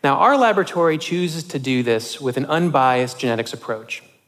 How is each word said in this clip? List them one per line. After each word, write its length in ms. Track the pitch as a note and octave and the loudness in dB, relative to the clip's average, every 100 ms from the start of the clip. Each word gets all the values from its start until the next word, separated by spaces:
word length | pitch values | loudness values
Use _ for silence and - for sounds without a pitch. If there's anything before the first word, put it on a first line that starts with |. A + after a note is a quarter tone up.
Now, 140 | C#3+ C#3 | 2 4
our 180 | A3+ C#4 | 4 4
laboratory 600 | A#3+ G3+ F#3+ F3 E3+ D#3+ | 4 2 0 2 2 0
chooses 440 | - F3 F3+ D#3+ | -2 -2 -2 -4
to 140 | D#3 C#3+ | -8 -6
do 240 | C3 B2+ | -2 0
this 380 | A#2+ A2+ A2+ - | 2 0 -2 -6
with 160 | C3+ B2 | -4 -2
an 80 | |
unbiased 760 | - D#3 F3 C#3+ C3 B2+ B2+ - | -2 0 2 2 2 2 -2 -2
genetics 360 | B2+ A#2 A2+ | -2 -2 -4
approach. 480 | A#2 - A2+ A2+ - - _ | -8 -8 -10 -8 -16 -16 _